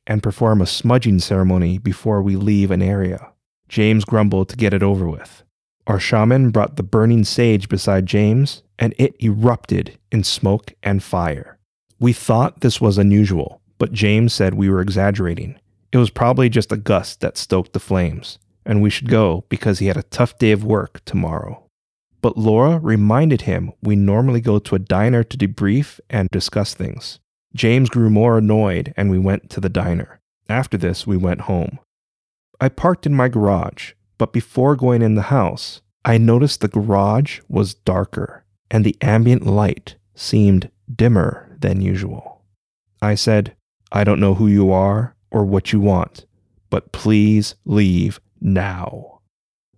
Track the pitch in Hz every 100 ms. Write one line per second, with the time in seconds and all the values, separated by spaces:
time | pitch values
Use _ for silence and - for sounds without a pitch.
0 | - 107 107 - 117 110 87 - 117 127
1 | 113 92 - 95 92 92 87 95 110 95
2 | 113 104 98 95 101 101 98 92 92 101
3 | 92 92 - _ _ _ _ - 107 110
4 | 101 110 104 98 95 123 104 98 101 98
5 | 85 73 - - _ _ _ _ - 101
6 | - 113 110 131 127 107 101 - 98 113
7 | 113 117 101 - 120 104 98 95 - 95
8 | 92 104 104 120 143 - _ - 117 -
9 | 135 - 113 104 117 117 - 92 - -
10 | _ 117 95 - 98 101 - - 101 98
11 | - 92 85 69 - - _ _ _ -
12 | 123 117 - 113 131 - 120 - 113 101
13 | 101 101 104 87 67 - _ - 110 101
14 | 104 107 117 - 95 101 98 95 95 95
15 | 101 101 90 85 - - _ _ _ 127
16 | 113 - 120 127 127 117 - 104 107 98
17 | - - - - - 92 87 95 - 95
18 | 85 76 - - _ _ - 107 104 -
19 | 123 117 101 85 - - 110 92 98 85
20 | - - 120 - 110 104 107 104 90 -
21 | - 95 82 80 - - _ _ _ _
22 | _ _ 120 110 110 110 139 165 160 110
23 | 104 120 160 123 - 90 90 - 107 104
24 | 98 104 131 120 113 104 - 95 95 95
25 | 110 117 113 - 98 - 101 120 143 -
26 | - 107 95 95 - 107 98 - - -
27 | - - _ _ _ - 113 127 127 127
28 | 110 107 117 113 107 110 104 87 - -
29 | 101 92 95 101 - - 95 92 90 87
30 | - - _ _ - 113 131 98 87 90
31 | - 95 90 85 - 90 80 - _ _
32 | _ _ _ _ _ - 131 - 170 180
33 | 147 139 127 117 101 92 - - - -
34 | _ - 113 123 - - 131 139 127 120
35 | 113 107 95 139 92 90 - - _ _
36 | - 117 113 120 143 - 104 107 107 98
37 | 101 110 143 - - - 101 - - 92
38 | 98 - - - _ _ - 113 107 -
39 | - 110 117 123 - 101 104 - - -
40 | _ - - 110 104 92 - _ - 117
41 | 117 107 82 - - - 98 92 95 95
42 | 95 - - - _ _ _ _ _ -
43 | 104 104 - 107 104 - _ _ - 101
44 | 104 82 98 95 107 101 95 95 98 104
45 | 123 _ _ 110 98 98 - 107 101 90
46 | 85 - - _ _ _ - 101 - -
47 | 107 107 104 107 104 - - 104 98 87
48 | 90 - _ - - 95 98 90 87 -
49 | - - _ _ _ _ _